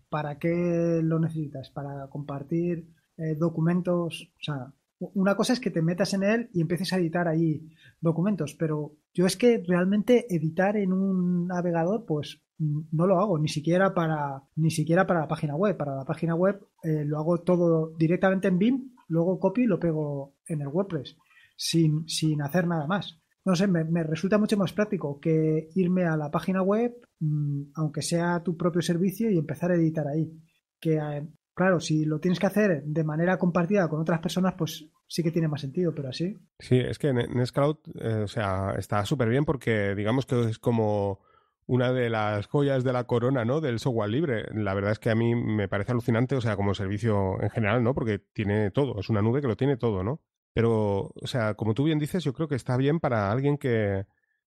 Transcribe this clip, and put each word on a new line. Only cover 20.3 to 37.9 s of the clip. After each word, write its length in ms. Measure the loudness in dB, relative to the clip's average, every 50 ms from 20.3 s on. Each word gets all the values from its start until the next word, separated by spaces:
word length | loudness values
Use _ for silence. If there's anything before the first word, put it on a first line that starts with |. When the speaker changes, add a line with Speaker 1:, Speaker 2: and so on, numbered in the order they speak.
| _ _ _
Speaker 1:
en 140 | -6 -6 -6
el 80 | -4 -2
WordPress, 480 | -2 -2 -2 -2 -4 -8 -8 -10 -16 _ _ _ _ -20 -20 _ _
sin, 520 | -10 -6 0 2 4 4 4 2 0 -2 -6
sin 340 | -4 -2 0 0 0 0
hacer 240 | -2 -2 -2 0 0
nada 200 | 0 -2 -2 -2
más. 340 | -2 -2 -4 -4 -8 -14 _ _ _ _ _ _
No 120 | 0 2
sé, 100 | 2 2
me, 180 | 2 2 2 2
me 200 | 0 0 0 0
resulta 340 | -2 -2 -4 0 0 2 2
mucho 180 | 2 2 0 0
más 140 | 0 0
práctico 460 | 0 -2 -2 -2 -2 -4 -4 -6 -8 -4
que 520 | 0 0 2 2 2 2 0 0 -2 -2 -2
irme 300 | 0 0 2 2 2 2
a 120 | 0 0
la 140 | -2 -2 -2
página 320 | -4 -2 -2 0 0 0
web, 300 | 2 2 2 2 0 -2 -4 -8 -18 _ _ _
mm, 520 | -2 -2 0 0 -2 -2 -4 -4 -6 -8 -6
aunque 280 | -4 -4 -4 -2 -4
sea 400 | -4 -2 -2 0 0 0 -2 -2
tu 140 | -2 -4 -4
propio 260 | -2 -2 0 0 0
servicio, 480 | 0 0 0 2 0 0 0 0 0 0
y 80 | 2 0
empezar 320 | 0 -2 -4 -4 -2 0
a 60 | 2
editar 300 | 2 2 2 0 -2 -4
ahí. 240 | -2 -2 -2 -4 -4 -6 -14 -20 _ _ _ _ _ _ _
Que, 180 | -2 0 0
eh, 300 | 0 -2 -4 -6 -8 -10 -12 -14 _ _ _ _
claro, 260 | 0 2 2 4 2
si 240 | 2 0 0 0 0
lo 160 | 0 -2 0
tienes 180 | 0 0 0 2
que 80 | 0
hacer 360 | 0 2 2 2 2 2 0 -2
de 180 | -2 -2 -2 -2
manera 340 | 0 0 0 0 0 2 2
compartida 500 | 2 2 2 2 2 2 2 2 2 2
con 120 | 0 -2
otras 200 | 0 0 0 0
personas, 340 | -2 -2 -2 0 0 0 0 -2
pues 280 | -4 -4 -4 -10 -14 -20 _ _ _
sí 160 | _ -4 -2
que 100 | -2 0
tiene 160 | 0 2 0 0
más 140 | -2 -4
sentido, 320 | -6 -4 -2 0 0 0 -2
pero 160 | -4 -8 -8
así. 280 | -6 -4 -4 -4 -6 -8 -16 _ _ -20
Speaker 2:
Sí, 200 | 0 2 2 2
es 200 | 2 0 -4 -2
que 140 | 0 0
Ne-, 160 | 0 0 0 0
Nextcloud, 500 | -2 -2 -2 -2 0 0 0 0 0 -4 _ -16